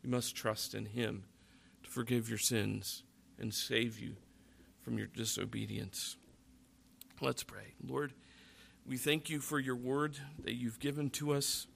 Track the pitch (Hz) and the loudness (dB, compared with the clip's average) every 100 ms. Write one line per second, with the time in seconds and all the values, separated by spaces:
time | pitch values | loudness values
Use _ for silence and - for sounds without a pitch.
0 | - 123 120 - 110 107 - 107 107 117 | 2 2 0 0 0 0 -2 -4 -4 0
1 | 113 110 101 - - - - - - - | 0 -2 -10 -20 -20 -20 -20 -20 -8 -4
2 | 117 123 113 110 - 117 104 104 101 - | 2 2 2 2 4 4 4 2 -2 -6
3 | - - - - 110 104 - 113 117 107 | -10 -20 -20 -6 -2 -2 2 4 4 -2
4 | 113 104 - - - - - - - 113 | -8 -8 -14 -20 -20 -20 -20 -14 -4 -2
5 | 104 - 110 - 113 113 107 107 104 - | -2 -2 -2 0 -2 -2 -2 -2 -4 -4
6 | - - - - - - - - - - | -6 -8 -16 -20 -20 -20 -20 -20 -20 -20
7 | - - 135 - - - - - 131 131 | -20 -2 0 0 -4 -10 -14 -12 -4 -2
8 | 143 131 - - - - - - - 131 | -4 -6 -20 -20 -20 -20 -20 -18 -6 -2
9 | 151 156 156 151 - 151 131 123 123 139 | 2 2 2 -4 0 0 2 0 2 2
10 | 151 143 139 151 - 120 123 113 143 143 | 2 0 -10 -6 -2 0 0 0 0 2
11 | 143 - 147 143 135 - - | 0 0 2 4 4 0 -4